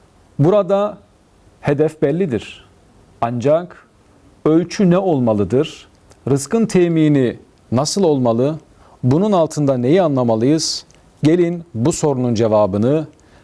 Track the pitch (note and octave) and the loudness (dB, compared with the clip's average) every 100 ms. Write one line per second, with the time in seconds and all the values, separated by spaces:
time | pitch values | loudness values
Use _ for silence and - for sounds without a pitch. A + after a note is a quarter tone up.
0 | _ _ _ - D3+ G#3 F3+ G3 G#3 - | _ _ _ -2 2 2 0 -2 -2 -8
1 | _ _ _ _ _ _ - C#3+ D#3 D#3 | _ _ _ _ _ _ -4 0 -2 0
2 | C#3+ E3 F#3+ G#2+ - - - _ _ _ | -2 -2 -2 -4 -8 -20 -20 _ _ _
3 | _ - A#2 B2 C3 D#3 F3 - _ _ | _ -8 -6 -2 0 0 -2 -18 _ _
4 | _ _ _ _ D3+ D#3+ E3+ - F#3 F3 | _ _ _ _ 0 0 0 0 2 2
5 | F#3+ C#3+ A#2+ G#2 F#2+ B2 D#3 - - _ | 0 0 0 0 0 0 -2 -8 -20 _
6 | _ - A#2 C#3 - A3+ A3 F#3 F3 D#3+ | _ -10 -2 -2 -2 -2 0 2 2 2
7 | D3+ C#3+ A#2+ - - _ - A#2 D3+ G3+ | 2 2 0 -4 -14 _ -4 -2 -2 0
8 | F3 C#3 B2 A2+ C#3 D#3 - _ - _ | 0 2 0 0 -2 -4 -12 _ -20 _
9 | B2+ D3 G#3+ F#3 D#3 D3+ C#3 C3 B2 F#3 | 0 0 2 2 0 0 -2 0 2 2
10 | E3 C3 A#2+ A2 B2+ D#3 - - - _ | 2 0 0 0 2 0 -2 -8 -12 _
11 | _ - D3 F3 E3+ F3 - A2 B2+ - | _ -2 0 2 0 -4 -10 -4 -2 0
12 | D#3 B2+ B2 A2 A2+ G#2+ G#2 G#2 A#2 D#3 | -2 -2 -2 0 2 2 2 0 0 0
13 | D3+ _ _ - | -4 _ _ -20